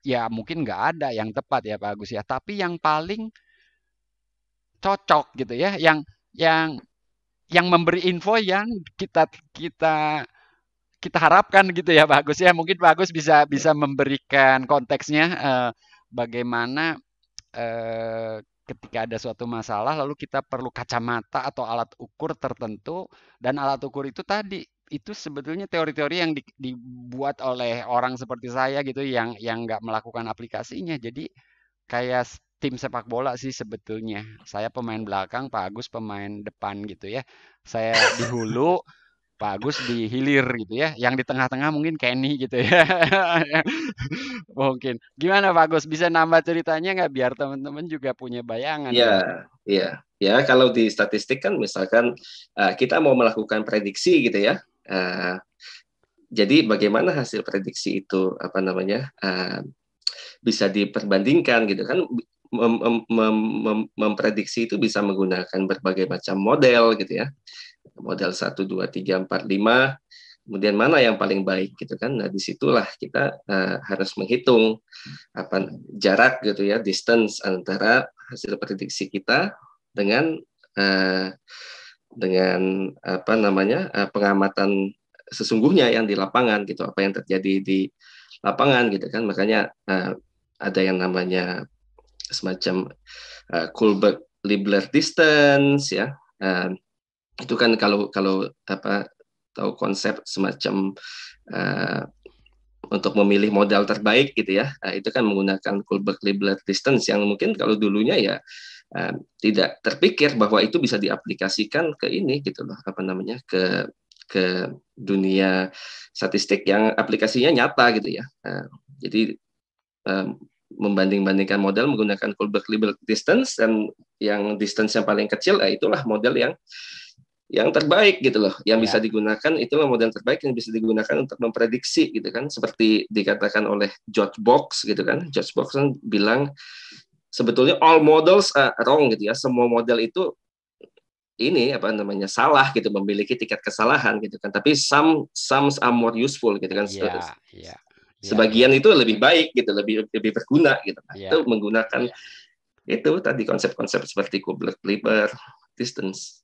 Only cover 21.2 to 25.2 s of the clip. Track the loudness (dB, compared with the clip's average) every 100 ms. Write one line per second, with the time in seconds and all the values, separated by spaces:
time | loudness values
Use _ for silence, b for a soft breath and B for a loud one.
21.2 | -6 -8 -6 -8 -6 -6 -6 _ -20 _
22.2 | -10 -8 -10 -8 -12 -12 -12 -12 -14 b
23.2 | b b -6 -2 -4 -4 -6 -10 -10 -12
24.2 | -6 -6 -6 -12 -14 _ _ -14 -12 -14